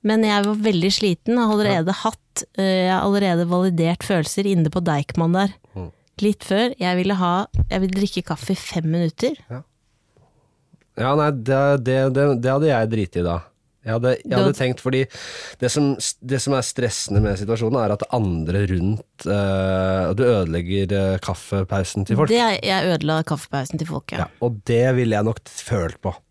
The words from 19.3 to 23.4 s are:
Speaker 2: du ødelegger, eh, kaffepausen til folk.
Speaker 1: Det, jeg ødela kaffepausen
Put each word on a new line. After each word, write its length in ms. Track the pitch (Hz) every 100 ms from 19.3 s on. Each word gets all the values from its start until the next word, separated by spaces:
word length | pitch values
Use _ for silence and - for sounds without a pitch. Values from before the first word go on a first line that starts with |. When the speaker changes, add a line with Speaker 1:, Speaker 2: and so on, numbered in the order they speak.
| 101 98 95 95 95 95 95 87
Speaker 2:
du 100 | 98
ødelegger, 680 | 127 110 85 82 87 98 95
eh, 260 | 98 95 95
kaffepausen 840 | - - - 98 95 98 95 - 98
til 120 | 113
folk. 100 | 156
Speaker 1:
Det, 320 | 233 233 196
jeg 220 | - 190 165 165
ødela 240 | 151 156
kaffepausen 560 | 160 151